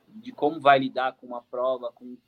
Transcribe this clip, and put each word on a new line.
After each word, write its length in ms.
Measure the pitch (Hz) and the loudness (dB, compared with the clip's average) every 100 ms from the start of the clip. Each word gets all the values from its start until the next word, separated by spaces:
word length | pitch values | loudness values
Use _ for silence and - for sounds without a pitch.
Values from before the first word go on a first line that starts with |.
| _ | _
de 240 | 110 - | -18 -16
como 260 | - 147 160 | -2 -2 4
vai 200 | 139 139 | 6 6
lidar 340 | 131 123 127 - | 4 -4 -4 -6
com 100 | 123 | -12
uma 160 | 120 | -14
prova, 480 | - 123 127 127 120 | -8 -4 -2 -2 -6
com 140 | - | -12
um 140 | 123 123 | -18 -18